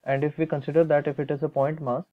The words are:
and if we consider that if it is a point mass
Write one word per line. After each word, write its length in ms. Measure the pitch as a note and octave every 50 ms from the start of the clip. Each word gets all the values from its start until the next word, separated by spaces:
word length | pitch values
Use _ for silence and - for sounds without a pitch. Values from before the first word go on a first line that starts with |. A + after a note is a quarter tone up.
| _
and 180 | - C#3 C3+ D3
if 140 | D3+ D3+
we 80 | - D#3+
consider 400 | D#3+ - C#3+ C3+ - C#3+ D#3+ E3+
that 200 | D#3 D3+ D3 C#3+
if 140 | D3+ C#3 -
it 120 | D3 C3+
is 120 | D3+ C#3 D#3
a 60 | D3+
point 320 | - C#3+ C3+ C#3+ D#3 D#3
mass 240 | D3+ B2+ A#2+ C#3+ F3+ _